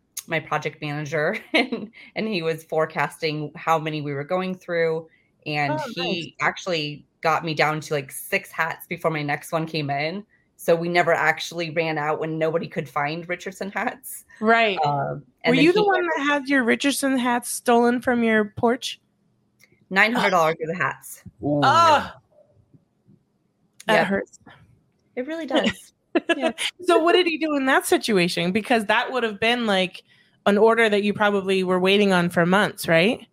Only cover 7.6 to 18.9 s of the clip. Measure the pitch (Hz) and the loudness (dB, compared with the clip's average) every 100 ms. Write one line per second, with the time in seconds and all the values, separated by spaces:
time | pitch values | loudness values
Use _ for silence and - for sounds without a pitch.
7.6 | 151 156 147 151 135 - - 196 190 - | 0 0 -4 -6 -6 -12 -6 -6 -4 -6
8.6 | 160 - - 170 170 156 147 147 - 165 | -4 -6 -10 -6 -4 -2 -2 -6 -4 -6
9.6 | 160 160 143 139 156 190 202 _ _ _ | -4 -4 -4 -4 -4 -6 -12 _ _ _
10.6 | - 170 170 175 170 160 151 160 - 170 | 0 0 2 2 2 2 2 0 -4 -8
11.6 | 170 156 160 156 147 156 160 160 160 165 | -4 -2 -2 -2 -2 -2 -4 -2 0 -2
12.6 | 165 - 151 - 147 160 170 180 208 190 | -4 -6 -6 -4 -4 -4 -8 -8 -8 -10
13.6 | 196 202 226 - - - - - 220 233 | -8 -6 -6 -6 -12 -16 -18 -4 2 4
14.6 | 226 180 147 143 139 147 - _ - 254 | 4 2 0 0 -4 -6 -12 _ 0 4
15.6 | 302 381 415 370 349 320 285 294 262 277 | 4 4 4 2 0 -2 0 -2 0 2
16.6 | 233 240 285 262 277 262 247 240 - - | 2 2 0 0 0 0 0 -2 -4 -4
17.6 | - 240 240 247 247 240 226 220 208 - | 2 4 4 0 0 0 2 2 0 -2
18.6 | 240 254 - | -2 0 -6